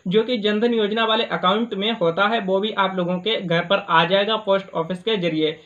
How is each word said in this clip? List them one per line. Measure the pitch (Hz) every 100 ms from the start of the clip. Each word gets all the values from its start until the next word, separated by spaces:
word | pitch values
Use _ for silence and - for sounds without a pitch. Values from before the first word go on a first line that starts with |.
| 185
जो | 208
कि | 226 247
जन | 208 214
धन | 240
योजना | 233 202 220
वाले | 220 220 226
अकाउंट | 175 180 208 233
में | 190 208
होता | 220 165 165 208
है, | 226
वो | 190 190
भी | 214
आप | 202 190 190
लोगों | 175 180
के | 202 226
घर | 175 170
पर | 170 196 -
आ | 165
जाएगा | 170 196 208 220
पोस्ट | 202 196 190
ऑफिस | 175 165 180
के | - 214
जरिए। | 170 156 156 160